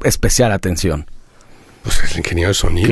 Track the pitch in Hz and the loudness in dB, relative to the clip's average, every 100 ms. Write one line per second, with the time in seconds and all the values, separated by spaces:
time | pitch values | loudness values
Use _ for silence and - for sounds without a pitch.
0 | 131 127 - - 117 98 95 85 92 73 | 0 0 0 2 2 0 -2 -2 -2 -4
1 | - - - - - - - - - - | -8 -16 -20 -20 -20 -20 -20 -14 0 4
2 | - 82 - 87 87 95 - 85 110 | 4 0 -4 -2 -2 0 0 2 2